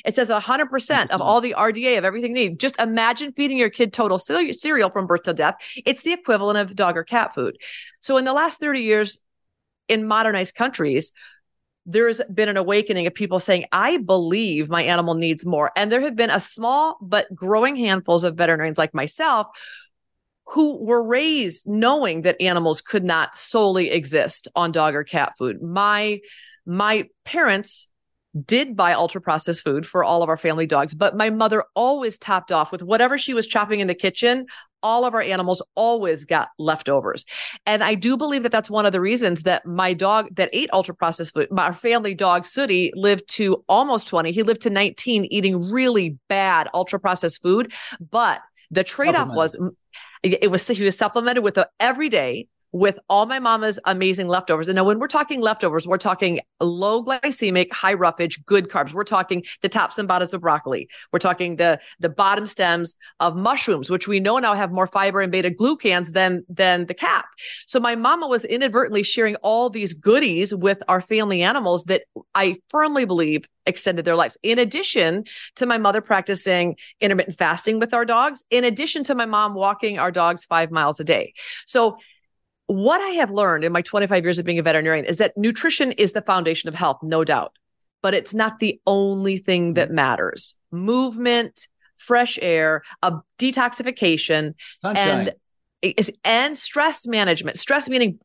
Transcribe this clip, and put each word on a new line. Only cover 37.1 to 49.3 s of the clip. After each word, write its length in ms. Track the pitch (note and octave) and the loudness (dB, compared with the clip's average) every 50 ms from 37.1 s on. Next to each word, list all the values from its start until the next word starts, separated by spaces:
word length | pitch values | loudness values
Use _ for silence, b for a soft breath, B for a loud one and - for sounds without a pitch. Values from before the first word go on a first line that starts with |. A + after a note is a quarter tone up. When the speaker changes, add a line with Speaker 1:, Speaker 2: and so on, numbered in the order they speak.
| - - B B B B B B B B _ | -4 -6 B B B B B B B B _
Speaker 1:
And 180 | G3+ G#3+ G#3+ G#3 | 0 0 2 2
I 100 | G#3+ A3 | 0 0
do 240 | F#3+ F3 A#3+ C4 B3 | 0 0 0 0 0
believe 260 | D4 D4+ C#4+ C#4 A#3+ | -2 -2 -2 -2 0
that 80 | A#3+ | 0
that's 180 | A#3 A3 A3 - | 0 0 -2 0
one 160 | G3+ G#3+ G#3 | 0 2 2
of 80 | G3+ F#3 | 2 2
the 80 | F#3 | 2
reasons 420 | F3+ G3 A#3 A#3+ A#3+ F#3+ F3 D#3 D#3+ | 2 0 0 0 0 0 0 0 0
that 220 | F#3 F3+ - - | 0 0 0 0
my 280 | E3+ E3+ F#3 F#3 F#3 F#3 | -4 -4 -2 0 0 0
dog 420 | D#3+ F#3+ G3 G#3+ A3 G#3+ - F#3 | 0 2 2 2 2 0 -2 -2
that 140 | F#3+ F#3 - - | -2 -2 -2 -2
ate 160 | F3+ E3 - - | -4 -2 0 0
ultra-processed 600 | F#3+ F#3 - E3+ - - E3 E3 - E3+ D#3 - | 0 0 -2 -4 -2 -2 -2 -2 -2 -6 -4 -4
food, 160 | - - - | -4 -2 -2
my, 140 | G3 F#3+ E3+ | 0 0 0
our 80 | E3 F3 | 0 -2
family 400 | - - A#3 A#3 A#3 G#3+ G3+ G3 | -2 0 0 2 2 0 -2 -2
dog, 320 | E3 G3+ F#3 F3 F3+ F3+ | 0 2 2 2 2 0
Sooty, 460 | - - C4 C#4 A3+ F#3+ F3+ F3+ - - | -4 -4 -2 0 2 2 2 0 0 -2
lived 320 | F#3+ F#3+ G#3 G3+ F#3+ - - | 0 2 2 2 2 0 -4
to 320 | - - G#3+ F#3+ F#3+ - - - | -4 -2 0 0 0 0 2 2
almost 380 | F#3 A3 C4+ D4 B3+ A3 - - | 2 4 4 2 0 -2 -2 -2
twenty. 240 | - E3+ D#3+ D#3+ | -2 0 0 0
He 120 | E3+ G#3 A3 | 0 0 0
lived 180 | G#3 A3+ - | 0 0 0
to 80 | - A#3 | 0 0
nineteen 560 | G3+ G3 G3+ G3 - - - B3 A#3 G#3 G3 | 0 2 0 0 -2 -4 -2 0 0 0 0
eating 440 | - - G#3 F#3+ G3 F#3 F3+ E3+ F#3 | 0 -2 0 0 0 0 -2 -2 -2
really 460 | G#3+ B3+ C4 B3+ A#3+ G#3 F#3 E3 D3 C3 _ - | 0 0 2 2 2 2 0 0 -4 -8 _ -4
bad 380 | G3 G3 G3 F#3+ F3+ D#3+ - - - | -2 0 2 2 2 2 0 0 -2
ultra-processed 680 | E3+ F#3 - - G3 - G3 F#3 F3+ - E3 D#3+ - | -4 -2 -2 -4 -4 -2 -2 0 0 -2 -2 -4 -2
food. 320 | - F3+ F#3 A3 B3 A#3+ B B B B B - | 0 2 2 2 0 -2 B B B B B -16
But 420 | E3+ D#3 - A3+ A#3+ G3 D3+ - - - b b b - | -10 -4 -2 0 0 0 0 -2 -8 -14 b b b -4
the 120 | D#3+ F#3 F#3 | -2 -2 -2
trade-off 460 | - - - C#4 E4 E4+ E4 C#4 C3+ | 0 -2 -2 0 2 2 2 0 0